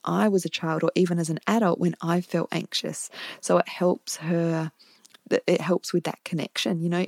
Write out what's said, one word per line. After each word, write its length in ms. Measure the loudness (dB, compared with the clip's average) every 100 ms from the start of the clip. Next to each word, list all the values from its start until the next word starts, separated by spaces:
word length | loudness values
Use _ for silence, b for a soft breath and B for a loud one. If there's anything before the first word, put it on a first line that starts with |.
| -2
I 240 | 2 4
was 160 | 2 0
a 40 |
child 320 | -4 -2 0
or 100 | 0 2
even 240 | 2 2
as 100 | -2
an 100 | -2 0
adult 340 | 2 2 2
when 160 | 0 0
I 200 | -2 -2
felt 320 | 0 -4 -2
anxious. 560 | -4 -4 -6 -6 -8 -10 B B B
So 160 | 2 2
it 100 | 2
helps 500 | 2 2 2 -4 -8
her, 540 | -2 0 2 0 -4 _ b b b b -2
th-, 140 | 0 2
it 160 | 0
helps 300 | 2 0 0
with 140 | -2 -2
that 180 | -8
connection. 560 | -6 -6 -4 -4 -2 0
You 80 | 0
know, 160 | 0